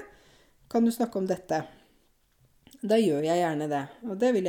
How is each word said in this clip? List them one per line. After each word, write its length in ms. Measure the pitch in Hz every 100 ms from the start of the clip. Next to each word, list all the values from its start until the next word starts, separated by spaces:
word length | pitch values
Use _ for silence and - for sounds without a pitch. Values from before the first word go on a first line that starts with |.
| 403 - _ _ _ _ -
«Kan 160 | 233
du 80 | 233
snakke 240 | 233 233 196
om 100 | 190
dette?» 360 | 180 - 156 156 - _ _ _ _ _ _ _ _ _ -
Da 140 | 196 220
gjør 240 | 202 143
jeg 160 | 156 175
gjerne 300 | 170 151 151
det, 160 | 143 135 -
og 140 | 233 190
det 140 | 247
vil 100 | 226